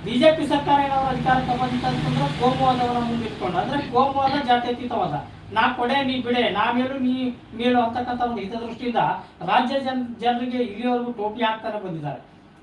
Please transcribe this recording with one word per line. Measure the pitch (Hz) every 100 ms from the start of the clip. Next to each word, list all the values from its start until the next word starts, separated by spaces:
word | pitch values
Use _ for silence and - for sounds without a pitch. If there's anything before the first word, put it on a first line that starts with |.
ಬಿ | 185 254
ಜೆ | 311 311
ಪಿ | 277
ಸರ್ಕಾರ | 294 277 285
ಏನಾದ್ರು | 277 269 262
ಅಧಿಕಾರಕ್ಕೆ | 247 254 254 247 247
ಬಂತಂತಂದ್ರೆ | 254 247 254 254 240 247 285 -
ಕೋಮುವಾದವನ್ನ | 240 254 262 254 240 240
ಮುಂದಿಟ್ಕೊಂಡು, | 233 233 214 - 185 175
ಅಂದ್ರೆ | - 285
ಕೋಮುವಾದ | - 240 277 277 269 285 247
ಜಾತ್ಯತೀತವಾದ, | 240 240 240 247 226 180 147 - - -
ನಾ | 214 247
ಕೊಡೆ | 247 240 277
ನೀ | 262 254
ಬಿಡೆ, | 233 247 226
ನಾ | 196 226
ಮೇಲು | 247 262 269
ನೀ | 254 254 254 240 - 220
ಮೇಲು | 240 247
ಅಂತಕ್ಕಂಥ | 233 247 247 247
ಒಂದು | 240 208
ಹಿತದೃಷ್ಟಿಯಿಂದ | 190 233 233 - 240 220 180 - - - 170
ರಾಜ್ಯ | 220 254 277
ಜನ-, | 254 254 240 -
ಜನರಿಗೆ | 240 240 247 247
ಇಲ್ಲಿಯವರೆಗೂ | 233 214 247 247 240
ಟೋಪಿ | 208 208 226
ಹಾಕ್ತಾನೆ | 226 214 220 214
ಬಂದಿದ್ದಾರೆ. | 185 160 147 131 - - - -